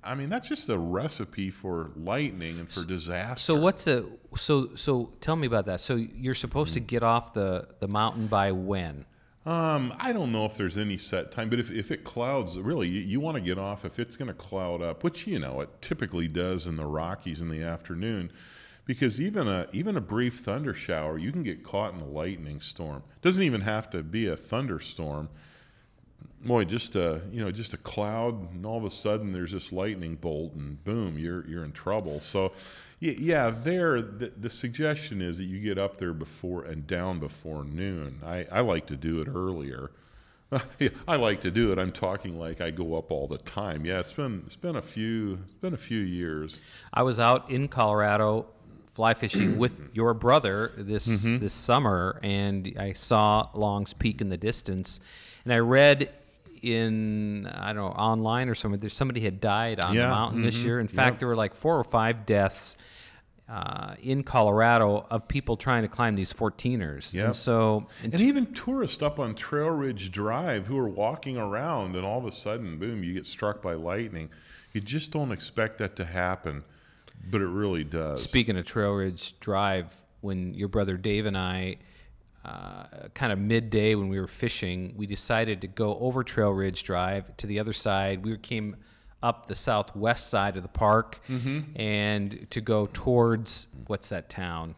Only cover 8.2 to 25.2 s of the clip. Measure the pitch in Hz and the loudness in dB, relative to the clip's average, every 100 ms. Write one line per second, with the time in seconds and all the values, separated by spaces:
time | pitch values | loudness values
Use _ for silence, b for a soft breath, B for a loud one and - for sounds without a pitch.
8.2 | 110 104 98 92 92 98 85 71 69 b | 0 4 4 2 -2 -2 -4 -8 -16 b
9.2 | b b - 165 160 151 127 113 262 226 | b b -4 0 2 2 -2 -4 -2 0
10.2 | 143 113 107 107 98 98 107 95 - 95 | 0 2 0 0 -2 0 -2 -2 -2 -4
11.2 | - - 110 120 117 110 98 156 - - | -4 -4 0 0 0 -4 -4 -6 -6 -4
12.2 | 120 139 95 87 101 160 90 92 98 117 | 0 0 -2 -4 -2 0 0 0 -2 -2
13.2 | 156 151 87 92 98 104 92 - 120 - | 0 -2 -2 -2 -4 -6 -8 -6 -8 -6
14.2 | 131 - - 95 90 87 85 80 170 - | -8 -10 -6 -4 -2 -2 -4 -2 -4 -4
15.2 | - 156 67 65 73 - - 160 101 90 | -6 -4 -4 -6 -8 -10 -8 -4 -4 -2
16.2 | 85 80 90 92 85 80 76 76 82 95 | -2 0 -2 -2 -4 -4 -4 -4 -4 -6
17.2 | 90 76 85 78 82 85 - 85 110 107 | -8 -6 -6 -4 -4 -6 -8 -6 -4 -4
18.2 | 87 B B B B B - 123 135 107 | -6 B B B B B -8 0 0 2
19.2 | 180 208 127 95 - 98 185 190 87 104 | -2 0 2 0 -2 -4 -2 -2 -2 0
20.2 | 123 123 - 110 147 - - 82 78 80 | 0 -2 -6 -4 -4 -6 -2 -2 -2 -2
21.2 | 90 160 131 82 - 98 104 87 73 73 | -4 -4 -4 -6 -4 -4 -2 -6 -8 -4
22.2 | 85 90 76 73 - - 78 71 - b | -4 -6 -8 -10 -12 -10 -8 -8 -14 b
23.2 | 175 185 180 113 101 107 110 90 80 107 | 2 4 4 2 0 -2 -2 -6 -4 -2
24.2 | 107 78 - 113 135 80 - - 78 73 | -2 -2 -4 -4 -2 -6 -8 -8 -6 -6